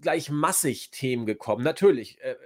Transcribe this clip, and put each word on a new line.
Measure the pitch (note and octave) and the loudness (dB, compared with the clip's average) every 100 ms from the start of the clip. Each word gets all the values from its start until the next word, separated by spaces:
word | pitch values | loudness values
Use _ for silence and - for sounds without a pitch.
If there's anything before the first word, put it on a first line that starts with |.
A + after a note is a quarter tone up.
gleich | D#3+ D#3+ C#3+ | -2 -2 -2
massig | D3 D#3+ F#3 D3 A#2 - | 0 2 2 0 -2 -8
Themen | - C3 B2 A2 | -6 -2 -2 -2
gekommen. | G#2+ - G#2+ | -4 -2 0
Natürlich, | C#3 D#3+ G3 C3 G#2+ - | 0 4 4 4 -2 -10
äh, | C3 B2+ | -10 -10